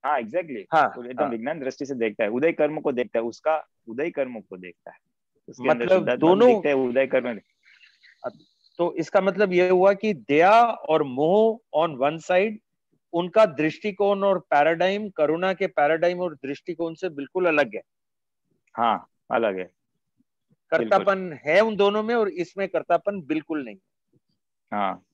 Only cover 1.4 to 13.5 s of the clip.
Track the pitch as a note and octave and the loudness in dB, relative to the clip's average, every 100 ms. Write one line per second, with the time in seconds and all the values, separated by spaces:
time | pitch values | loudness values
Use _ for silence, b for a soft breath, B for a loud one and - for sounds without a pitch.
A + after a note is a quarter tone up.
1.4 | B2 E3 C3 - C#3 C3 A2+ G2+ G#2 B2 | -6 -6 -8 -8 -8 -2 -2 0 -2 0
2.4 | D#3+ E3 D3+ D#3 D3+ B2 A#2 A#2 A#2 A2 | -2 0 -2 0 -4 -4 -2 -4 -4 -6
3.4 | D#3 D#3 - _ - A2+ E3+ E3 B2+ A#2 | -4 -4 -6 _ -14 -8 -6 -4 -6 -8
4.4 | - F#2 F2+ - - - _ _ _ _ | -14 -16 -16 -18 -20 -20 _ _ _ _
5.4 | - B2 C3 D3+ A#2+ F#3 D#3 B2 D#3+ F#3+ | -20 -6 -2 0 2 2 2 2 4 6
6.4 | B3 A3 D3+ C3+ B2+ B2 C3+ C3 A#2+ G#2+ | 6 4 2 0 0 0 0 0 -2 -10
7.4 | _ _ b b b b b _ - - | _ _ b b b b b _ -14 -14
8.4 | _ _ _ - F3 - D#3+ G3 F#3+ F#3 | _ _ _ -4 -4 -2 0 0 0 0
9.4 | G3+ F3 F3+ F#3 G3 G3 G#3+ E3 - D3 | 2 2 4 4 4 2 -2 -4 0 4
10.4 | F3+ A3+ A#3 A3+ - D#3 C#3+ B2+ D#3 G3+ | 6 6 4 0 -2 0 0 0 2 4
11.4 | A3+ A3 _ D3 E3 C3 C#3 D#3+ - F3+ | 2 0 _ -2 0 0 -2 -2 0 0
12.4 | G#3+ G#3+ _ _ _ _ _ E3+ F3+ A3 | 0 -6 _ _ _ _ _ -6 0 2
13.4 | G#3+ | 2